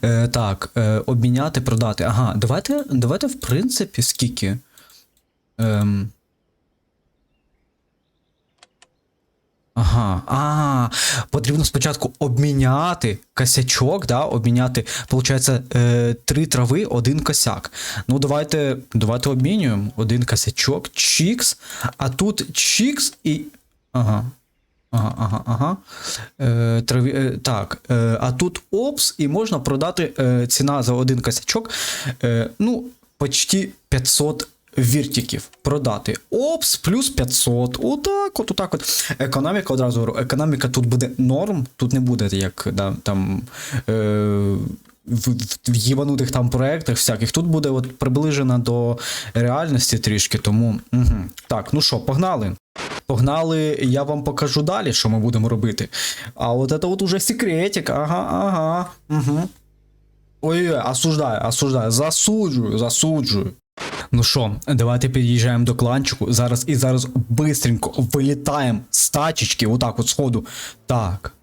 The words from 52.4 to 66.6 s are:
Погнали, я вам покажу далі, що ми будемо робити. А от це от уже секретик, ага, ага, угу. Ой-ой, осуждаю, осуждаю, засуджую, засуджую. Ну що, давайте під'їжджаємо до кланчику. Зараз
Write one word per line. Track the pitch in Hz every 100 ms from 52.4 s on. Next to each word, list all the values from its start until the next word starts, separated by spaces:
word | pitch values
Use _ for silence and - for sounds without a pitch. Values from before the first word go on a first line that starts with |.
| 104 104 _ - - - -
Погнали, | 120 135 156 165 160 151 151
я | 131 131
вам | 139 147
покажу | 143 147 147 151
далі, | 151 202 180
що | - 110
ми | 110
будемо | 113 120 113
робити. | 113 110 101 107 - - - - -
А | 120
от | 123 135
це | 156 180
от | 190
уже | 190 190
секретик, | - 240 220 160 190 202 -
ага, | 139 151 180 -
ага, | 175 196 180 156 170 175 - _
угу. | 151 135 147 185 - _ _ _ _ _ _ _ _
Ой-ой, | 156 165 180 147 107
осуждаю, | 127 160 156 139 107 117
осуждаю, | 120 139 131 110
засуджую, | 117 156 156 - 214 196 127 110 110
засуджую. | 120 - 160 156 117 101 95 - _ - - - -
Ну | 123
що, | 113 143 110 104 -
давайте | 135 117 123 131
під'їжджаємо | 127 120 120 117 120 120
до | 120
кланчику. | 120 127 135 - 101
Зараз | 113 123 123